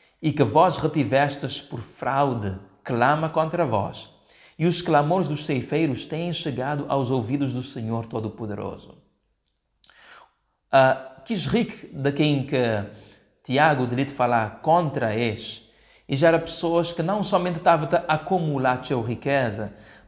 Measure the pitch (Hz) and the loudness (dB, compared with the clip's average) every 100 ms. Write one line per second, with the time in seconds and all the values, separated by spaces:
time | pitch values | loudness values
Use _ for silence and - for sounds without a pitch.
0 | _ _ 156 143 117 151 170 - 156 156 | _ _ -4 2 4 6 4 4 -2 0
1 | 117 131 143 143 135 - - 120 101 - | 2 2 2 -2 -8 -8 -10 -12 -12 -8
2 | 127 135 143 120 104 92 - _ - 120 | -2 0 2 0 -4 -6 -12 _ -4 2
3 | 123 156 160 160 160 170 151 110 95 - | 2 2 0 -2 -2 0 0 0 -2 -8
4 | - _ _ _ - - 170 175 - 151 | -18 _ _ _ -20 -2 0 0 2 2
5 | 147 185 151 147 - 135 - 147 165 120 | 4 2 0 -4 -2 -2 0 0 0 -2
6 | - 156 175 160 160 123 131 147 143 139 | -6 -6 -4 -4 -6 -4 -4 -4 -2 -2
7 | 123 131 110 139 135 123 123 135 110 117 | 0 -2 -2 -2 -2 -4 -8 -8 -4 -4
8 | 110 113 110 - 110 101 98 - - - | -4 -6 -6 -8 -8 -8 -8 -10 -16 -20
9 | _ _ _ _ _ _ _ _ _ _ | _ _ _ _ _ _ _ _ _ _
10 | - - - _ _ _ _ 135 131 - | -20 -20 -20 _ _ _ _ 6 6 4
11 | - - - 214 135 214 - - - 143 | -4 -18 -6 -4 0 0 0 -6 -14 -4
12 | 135 143 151 139 123 131 120 107 101 - | -2 2 2 2 0 0 0 0 -4 -12
13 | - - _ _ - 131 156 139 127 123 | -20 -20 _ _ -2 4 4 4 0 0
14 | 139 - 123 120 107 - 156 170 160 139 | -4 0 2 2 0 -4 2 2 2 -2
15 | 117 107 120 101 - - - _ _ _ | -2 0 -2 -4 -10 -14 -20 _ _ _
16 | - 135 165 165 165 - 170 170 170 - | -6 2 4 4 0 -4 0 0 0 -2
17 | 165 208 196 196 180 160 185 165 156 170 | -2 -2 0 0 0 2 4 4 2 0
18 | - 156 - 185 160 139 131 127 - 131 | 0 -2 0 -2 0 0 0 0 -2 -2
19 | 113 117 139 139 120 104 104 - - - | -2 -4 0 0 0 -2 -8 -10 -20 -20